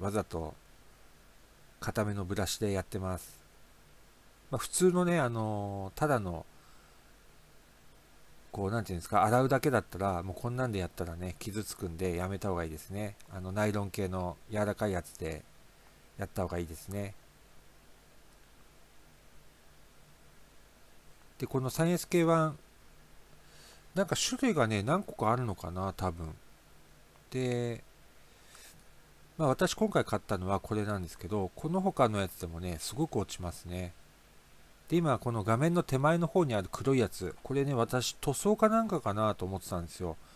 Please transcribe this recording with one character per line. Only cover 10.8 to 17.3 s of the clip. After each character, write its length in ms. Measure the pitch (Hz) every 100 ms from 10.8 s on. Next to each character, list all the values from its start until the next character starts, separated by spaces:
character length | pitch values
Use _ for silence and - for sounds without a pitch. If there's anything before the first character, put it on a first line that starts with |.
| 87
っ 40 |
た 140 | -
ら 100 | 85
ね、 220 | 82 90 -
傷 240 | 110 101
つ 140 | 101 -
く 120 | 92
ん 100 | 82
で 180 | 92 85
や 100 | 92
め 120 | 98
た 100 | 104
方 60 |
が 100 | 87
い 40 | 82
い 20 |
で 80 | 78
す 100 | -
ね。 260 | 98 104 98 -
あ 80 | 98
の、 140 | 92
ナ 140 | 98 107
イ 60 |
ロ 120 | 104
ン 60 | 101
系 180 | 98 95
の 300 | 92 90 80 -
柔 140 | 107
ら 100 | 104
か 140 | 98 107
い 40 |
や 100 | 90
つ 100 | - -
で 260 | 80 78 - - - - - - - -
や 80 |
っ 40 | 98
た 100 | -
方 80 | 87
が 100 | 87
い 60 |
い 20 | 82
で 80 |
す 140 | - -
ね。 260 | 101 101 - -